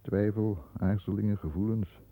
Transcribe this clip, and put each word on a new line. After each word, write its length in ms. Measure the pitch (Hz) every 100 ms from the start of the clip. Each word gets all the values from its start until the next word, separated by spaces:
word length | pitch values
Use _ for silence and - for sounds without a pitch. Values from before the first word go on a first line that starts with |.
Twijfel, 580 | - 95 104 101 107 98 -
aarzelingen, 640 | - 95 98 - 101 107 104
gevoelens. 640 | 80 78 107 113 92 - -